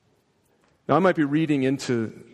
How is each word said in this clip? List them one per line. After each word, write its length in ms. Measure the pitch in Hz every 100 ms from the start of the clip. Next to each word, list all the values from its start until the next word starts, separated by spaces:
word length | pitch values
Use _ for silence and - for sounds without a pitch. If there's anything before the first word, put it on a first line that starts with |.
| _ _ _ _ _ _ _ _ -
Now, 80 | 147
I 40 |
might 160 | 185 170
be 80 |
reading 400 | 143 147 156 143
into 480 | 131 139 - 120 107 - -